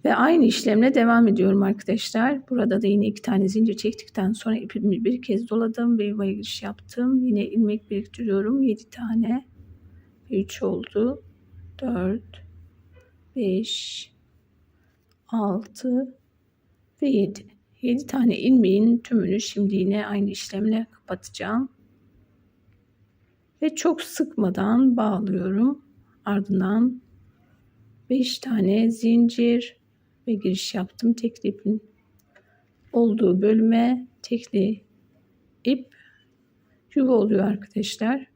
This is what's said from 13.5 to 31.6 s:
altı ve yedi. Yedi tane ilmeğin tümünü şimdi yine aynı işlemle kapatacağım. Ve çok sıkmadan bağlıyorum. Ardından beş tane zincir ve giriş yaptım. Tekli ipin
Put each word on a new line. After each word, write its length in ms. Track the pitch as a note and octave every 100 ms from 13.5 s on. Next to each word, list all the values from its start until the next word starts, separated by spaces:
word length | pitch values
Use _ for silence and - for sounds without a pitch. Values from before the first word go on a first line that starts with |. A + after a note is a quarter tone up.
| F#3+ A3 - - - - _ _ _ _ _ _ _ _ _ _ _ _
altı 880 | A3+ G#3 G3 A3 - B3+ B3 C4 - _ _ _ _ _ _ _ _
ve 80 | C#4+
yedi. 480 | A#3 G3 G3+ - _ _ _
Yedi 240 | B3 A#3+ C#4
tane 340 | C4 A#3 -
ilmeğin 580 | B3 C4 F#3+ G3 A3 A#3
tümünü 440 | - A#3 F3+ G3+
şimdi 340 | - - G3+ G3
yine 320 | F#3 G#3 G#3
aynı 220 | G3+ G3+
işlemle 580 | G3 - G3 G#3+ A3 A3+
kapatacağım. 800 | _ - F#3 - - F#3 A3+ C4+ _ _ _ _ _ _ _ _ _ _ _ _ _ _ _ _ _ _ _
Ve 140 | D#4 D#4
çok 260 | E4+ D#4+
sıkmadan 960 | - - - - F#3+ F#3 G3+ A#3 C4 A#3+
bağlıyorum. 840 | G#3+ G3 G3+ F#3+ F#3 G3 B3+ C#4+ _ _ _ _ -
Ardından 760 | G3+ G3+ F#3+ F#3 G#3+ B3+ B3+ _ - _ _ _ _ _ _ _ _ _
beş 300 | B3+ B3+ -
tane 520 | C4 A3 F#3 G#3 A#3
zincir 840 | A3+ A3+ A#3 A#3 A#3 A#3 A#3+ A#3 _ _ _ _ _ -
ve 60 |
giriş 420 | G#3 G3 F#3+ - G#3
yaptım. 380 | F#3 - A#3
Tekli 360 | A3+ A3+ - G#3
ipin 320 | G3